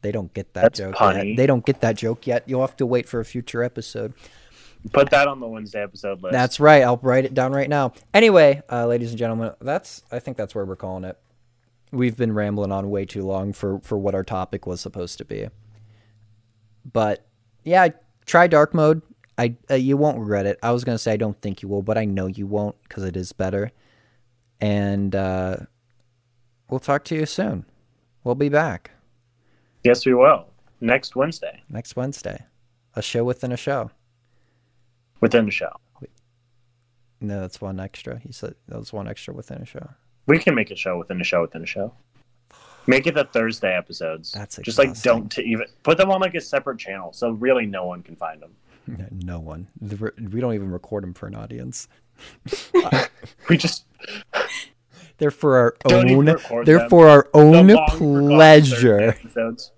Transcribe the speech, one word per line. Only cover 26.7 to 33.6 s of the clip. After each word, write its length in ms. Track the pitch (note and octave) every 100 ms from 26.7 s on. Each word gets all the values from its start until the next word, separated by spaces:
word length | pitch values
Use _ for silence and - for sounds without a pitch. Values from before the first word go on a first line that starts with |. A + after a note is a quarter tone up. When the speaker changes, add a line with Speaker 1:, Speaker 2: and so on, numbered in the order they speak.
| B2+
Speaker 1:
talk 240 | - C#3+ -
to 100 | D#3+
you 100 | D3+
soon. 380 | - G#3 G2 - _ _ _ _ _ B2
We'll 100 | B2+
be 140 | D3
back. 420 | D3 D#3+ F2+ - _ _ _ _ _ _ _ _ _ B2
Speaker 2:
Yes, 200 | B2 -
we 80 |
will. 320 | B2 C3+ B2 - _ _ _
Next 340 | A#2 C3 -
Wednesday. 480 | B2+ D3 D#3+ - - _
Speaker 1:
Next 300 | A#2 - -
Wednesday. 480 | C3 C3+ - G2+ - _ _ _ _ -
A 60 |
show 240 | - A#2+ A#2+
within 260 | B2+ B2+
a 60 |
show. 340 | B2